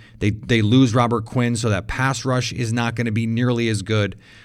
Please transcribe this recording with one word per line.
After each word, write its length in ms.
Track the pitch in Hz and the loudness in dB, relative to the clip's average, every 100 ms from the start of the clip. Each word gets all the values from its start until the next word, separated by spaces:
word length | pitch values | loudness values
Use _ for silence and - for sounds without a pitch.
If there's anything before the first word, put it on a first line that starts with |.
| - - | -14 -2
They, 140 | 104 | -2
they 320 | 107 - 117 | -2 0 2
lose 320 | 107 131 127 120 | 4 6 4 4
Robert 300 | 120 117 110 | 2 0 -2
Quinn, 300 | 131 120 117 | -2 0 0
so 140 | 113 | 0
that 180 | 95 - | -2 -4
pass 380 | - 131 131 139 | -4 -2 -2 -2
rush 260 | 127 120 | -2 -2
is 220 | - 117 | -4 -2
not 220 | 120 117 113 | -2 -2 -2
gonna 160 | 117 | -2
be 160 | 113 113 | -2 -2
nearly 420 | 113 123 120 117 | 0 0 0 0
as 140 | 104 | -2
good. 340 | 95 110 101 - - - | 0 0 0 -4 -20 -20